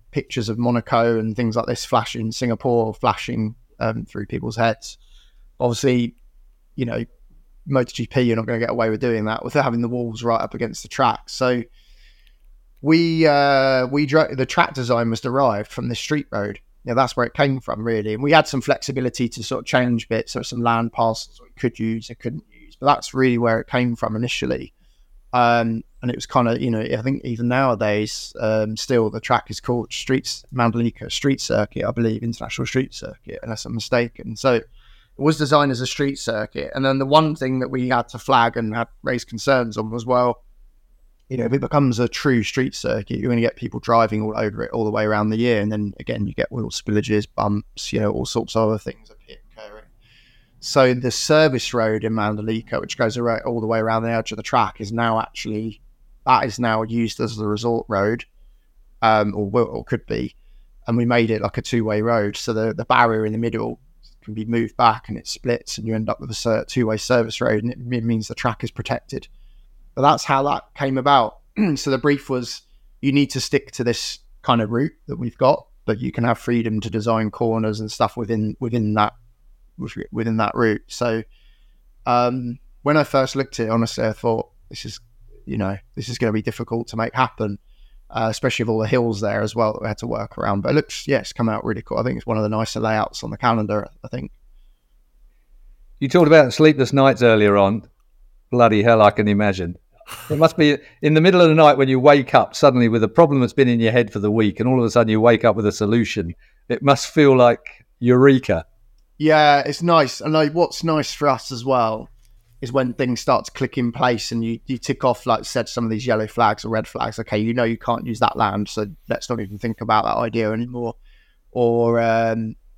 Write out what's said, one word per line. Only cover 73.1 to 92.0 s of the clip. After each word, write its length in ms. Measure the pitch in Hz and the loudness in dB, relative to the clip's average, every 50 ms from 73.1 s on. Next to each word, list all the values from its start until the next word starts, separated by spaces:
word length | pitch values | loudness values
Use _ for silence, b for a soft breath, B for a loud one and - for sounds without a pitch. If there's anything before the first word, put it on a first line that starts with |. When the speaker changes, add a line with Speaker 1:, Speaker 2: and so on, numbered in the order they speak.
| 135 | 2
Speaker 1:
need 180 | 143 143 131 | 2 2 0
to 100 | - 135 | -2 -6
stick 300 | - - - 139 - - - | -6 -2 -2 -2 -2 -2 -8
to 120 | - 120 | -4 -2
this 340 | 120 113 - - - - - _ - - - - | -2 -2 -2 -4 -10 -12 -14 _ -20 -20 -10 -2
kind 180 | - 123 117 | 0 0 0
of 100 | 110 104 | 0 0
route 260 | 117 120 139 165 - _ _ | -2 -2 -2 -2 -6 _ _
that 140 | - 139 - | -12 -10 -8
we've 180 | 123 117 - - | -8 -8 -4 0
got, 300 | - 131 151 - - _ _ _ - | 2 2 2 2 -2 _ _ _ -4
but 160 | - 110 107 | -4 -4 -4
you 100 | 123 123 | -4 -6
can 140 | - - 117 | -4 -2 0
have 120 | 123 117 | 0 0
freedom 440 | - - - 120 117 113 113 110 107 | -2 -2 -2 -2 0 0 -2 -4 -4
to 100 | 104 113 | -6 -4
design 400 | 92 113 107 117 113 110 110 107 | -6 -4 -2 0 0 0 -2 -4
corners 480 | - - 127 113 113 113 110 110 107 104 | -4 -2 -2 -2 0 0 -2 -2 -4 -4
and 140 | 110 107 - | -8 -8 -4
stuff 240 | - 120 104 - | -2 -2 -2 -2
within, 400 | 123 117 101 117 110 107 107 104 - | -4 -6 -4 -2 -2 -2 -4 -6 -6
within 360 | 131 117 117 120 110 104 107 | -6 -4 -2 -2 -2 0 0
that, 200 | 107 104 107 - - _ _ _ _ _ - - _ _ _ _ - - - - - - - | 0 0 -2 -2 -8 _ _ _ _ _ -20 -20 _ _ _ _ -14 -14 -12 -12 -12 -14 -10
within 280 | - 113 113 113 113 110 | -6 -4 -2 -2 0 0
that 180 | 107 104 - | 0 -2 0
route." 260 | 123 120 113 104 104 - - | 0 2 2 0 0 -6 -10
So, 340 | - - 120 120 113 113 110 _ - _ _ - - _ _ _ _ _ _ _ _ _ - | -8 -4 -2 -2 -2 -4 -6 _ -16 _ _ -20 -20 _ _ _ _ _ _ _ _ _ -4
um, 520 | 127 123 120 123 123 123 131 123 120 120 - - - - _ - | 0 0 2 2 2 0 -2 -6 -6 -8 -10 -14 -20 -16 _ -2
when 140 | 147 151 | 2 2
I 80 | 156 143 | 2 2
first 320 | - - 135 131 127 - | 2 2 0 0 0 -2
looked 240 | 135 135 - - - | -4 -6 -6 -4 -4
at 60 | 117 | -2
it, 40 | 110 | 0
honestly, 320 | 113 117 113 113 - - 117 | 0 0 0 -2 -2 -4 -4
I 80 | 110 107 | -4 -4
thought, 380 | - - 120 113 113 - _ _ _ _ - | -4 -2 -2 -2 -2 -4 _ _ _ _ -18
"This 160 | - - - | -16 -14 -14
is, 140 | - - - - _ _ - - - - - - | -14 -14 -16 -20 _ _ -20 -20 -20 -20 -20 -12
you 120 | - 135 110 | -8 -6 -4
know, 200 | 98 95 98 98 - _ - | -4 -4 -4 -8 -12 _ -14
this 140 | - 101 113 | -12 -10 -10
is 100 | 120 - | -6 -4
gonna 140 | 120 113 107 | -2 -2 -2
be 100 | 110 107 | -2 -4
difficult 460 | 117 - - 117 - 117 117 - - | -6 -8 -8 -8 -6 -6 -6 -6 -6
to 80 | - | -6
make 180 | 113 110 123 - | -6 -6 -4 -2
happen," 460 | 127 131 127 - - 117 104 101 - _ _ - _ - - _ - _ - | -2 -2 -2 -2 -6 -6 -6 -6 -8 _ _ -20 _ -20 -20 _ -20 _ -10
uh, 160 | - 113 117 113 | -6 -4 -2 -2
especially 360 | 110 - - 131 - - 117 | -4 -2 -4 -4 -2 -2 -2
with 60 | 113 | -2
all 100 | 110 110 | -2 -2
the 80 | 110 104 | -2 0
hills 320 | 123 127 120 117 110 101 | 0 0 0 0 -2 -4
there 220 | 107 101 104 107 107 | -4 -4 -2 -2 -4
as 120 | 107 110 | -4 -2
well 200 | 117 113 110 107 | -2 -2 -2 -2
that 80 | - 113 | -4 -6
we 40 | |
had 120 | 113 107 - | -8 -8 -8
to 100 | - 120 | -8 -8
work 280 | 117 110 107 - - | -6 -6 -8 -8 -8
around. 260 | - 117 107 101 101 98 | -6 -4 -2 -2 -2 -2
But 100 | 120 135 | 0 0
it 20 | |
looks, 320 | 151 - - - - - | 0 0 -2 -8 -10 -4
yeah, 140 | - 139 120 | -2 -2 -2
it's 120 | 98 - - | -2 -4 -6
come 160 | - 120 113 | -4 -2 -2
out 160 | 107 110 - | -2 -2 -4
really 180 | - 110 120 - | -6 -6 -6 -6
cool. 160 | - - | -6 -4
I 40 | 110 | -4